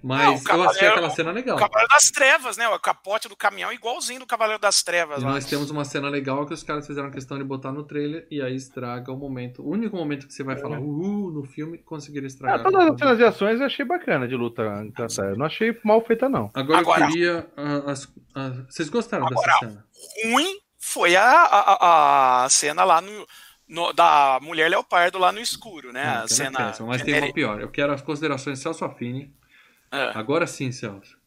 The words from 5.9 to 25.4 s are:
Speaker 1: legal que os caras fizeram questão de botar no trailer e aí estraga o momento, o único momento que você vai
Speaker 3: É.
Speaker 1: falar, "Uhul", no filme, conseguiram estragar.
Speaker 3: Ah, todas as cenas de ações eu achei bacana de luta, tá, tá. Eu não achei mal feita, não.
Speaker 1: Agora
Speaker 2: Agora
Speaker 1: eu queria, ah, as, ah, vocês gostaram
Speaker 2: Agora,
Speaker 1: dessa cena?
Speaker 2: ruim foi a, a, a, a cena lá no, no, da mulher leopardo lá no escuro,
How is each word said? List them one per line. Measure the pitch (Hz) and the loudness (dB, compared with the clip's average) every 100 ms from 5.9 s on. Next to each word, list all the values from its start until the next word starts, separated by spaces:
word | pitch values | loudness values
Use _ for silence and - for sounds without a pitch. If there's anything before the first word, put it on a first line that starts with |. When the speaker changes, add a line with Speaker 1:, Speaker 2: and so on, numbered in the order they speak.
| 147 139 | -6 -4
Speaker 1:
legal | 143 135 135 147 | -4 -4 -4 -4
que | |
os | 160 | -8
caras | - 151 147 | -8 -8 -6
fizeram | 143 139 | -10 -10
questão | 135 127 139 | -12 -12 -10
de | |
botar | 135 135 135 | -8 -8 -8
no | 143 | -10
trailer | 147 147 147 160 165 | -8 -6 -6 -8 -10
e | 151 | -8
aí | 131 131 | -6 -6
estraga | 127 - 123 123 127 | -10 -12 -10 -10 -10
o | 131 | -12
momento, | 139 127 123 127 | -10 -10 -10 -10
o | 143 | -6
único | 196 226 190 | -4 -4 -6
momento | 151 143 - | -6 -8 -10
que | |
você | - | -12
vai | 135 135 | -8 -8
Speaker 3:
É. | |
Speaker 1:
falar, | 143 147 | -6 -8
"Uhul", | 143 147 190 208 190 | -6 -4 -4 -4 -6
no | 151 | -8
filme, | 135 - 156 170 | -12 -12 -12 -14
conseguiram | _ 160 143 143 135 | _ -14 -12 -10 -12
estragar. | 131 - 403 | -8 -2 0
Speaker 3:
Ah, | |
todas | 381 381 330 | 2 6 4
as | - | 4
cenas | 285 226 | 2 6
de | 233 | 4
ações | - 196 226 | 4 0 0
eu | 277 | -2
achei | - | -4
bacana | 254 349 349 160 120 | -4 -4 -2 -2 -2
de | 127 | -2
luta, | 120 117 110 104 107 - | -4 -4 -4 -4 -10 -8
tá, | 117 | -8
tá. | - 98 | -4 -4
Eu | 98 | -2
não | 151 | -4
achei | - 220 226 | -2 -2 0
mal | 214 220 | 4 4
feita, | 226 226 262 | 4 0 0
não. | 220 107 | -2 -4
Speaker 1:
Agora | 135 135 170 | -6 2 4
Speaker 2:
Agora | 170 160 | 6 4
Speaker 1:
eu | 156 | 4
queria, | 165 175 170 156 - | 2 0 -2 -8 -10
ah, | 147 143 143 | -4 -4 -4
as, | 135 - - _ | -8 -10 -20 _
ah, | 139 135 127 131 | -10 -8 -10 -14
vocês | - 151 | -8 -4
gostaram | 240 220 185 123 | -4 -4 -4 -2
Speaker 2:
Agora, | 123 - | 0 2
Speaker 1:
dessa | - | 2
cena? | 113 104 _ _ - - 226 | 0 -14 _ _ -16 -6 0
Speaker 2:
ruim | 247 349 392 _ _ | 0 0 -6 _ _
foi | - 285 175 180 | -10 0 4 6
a, | 226 | 8
a, | 302 339 202 208 | 8 8 6 4
a, | 196 175 165 143 139 131 127 131 | 4 6 6 6 6 6 4 2
a | |
cena | - 151 156 160 | 0 0 2 4
lá | 165 | 4
no, | 190 208 170 - - _ _ | 2 -16 -18 -20 -20 _ _
no, | 160 170 | -6 -4
da | 160 170 151 139 131 | 4 6 6 4 2
mulher | 147 165 160 | -2 0 2
leopardo | 196 240 185 175 185 | 2 0 2 2 2
lá | 180 | 0
no | |
escuro, | 202 | 0